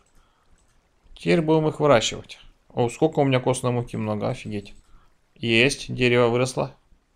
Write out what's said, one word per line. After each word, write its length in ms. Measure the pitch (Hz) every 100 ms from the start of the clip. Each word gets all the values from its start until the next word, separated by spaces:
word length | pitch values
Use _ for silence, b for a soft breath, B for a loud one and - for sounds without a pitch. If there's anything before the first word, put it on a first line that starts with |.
| _ _ _ _ _ _ _ _ _ _ _
Теперь 260 | - 165 175
будем 280 | 156 160 156
их 120 | 151
выращивать. 580 | 147 120 - 90 - - - _ _
О, 220 | - 120
сколько 300 | - 160 160
у 40 |
меня 160 | 139 131
костной 320 | 127 127 123
муки 240 | 123 117 117
много, 320 | 107 104 110
офигеть. 460 | 123 110 104 - - _ - _ _ _
Есть, 600 | - 117 113 131 - -
дерево 340 | 123 123 120 120
выросло. 480 | 123 127 147 135 - _ _ _